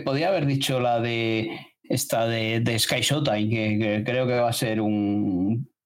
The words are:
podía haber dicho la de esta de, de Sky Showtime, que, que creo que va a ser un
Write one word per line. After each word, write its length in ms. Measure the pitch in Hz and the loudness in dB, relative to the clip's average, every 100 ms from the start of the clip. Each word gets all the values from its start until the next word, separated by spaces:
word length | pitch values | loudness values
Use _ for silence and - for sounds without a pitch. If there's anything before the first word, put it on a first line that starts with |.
podía 240 | 143 135 175 | -2 0 2
haber 160 | 185 | 0
dicho 340 | 143 135 135 131 | 0 0 0 0
la 200 | 123 120 | 2 0
de 580 | 120 117 113 113 113 - - _ | 0 0 0 0 -2 -8 -14 _
esta 420 | - 123 - 117 117 | -4 -4 0 0 0
de, 340 | 113 110 113 | 0 0 0
de 180 | 117 113 | 0 0
Sky 220 | - 127 | 0 0
Showtime, 480 | 117 147 139 104 107 | 0 0 2 0 0
que, 300 | 113 107 104 | 0 0 0
que 260 | 110 104 | 0 0
creo 220 | 113 123 127 | 0 0 0
que 80 | |
va 160 | 123 117 | 2 0
a 20 | |
ser 300 | - 120 110 | 0 -2 0
un 880 | 107 104 101 104 104 90 95 120 135 _ | 0 2 0 0 0 0 0 -2 -4 _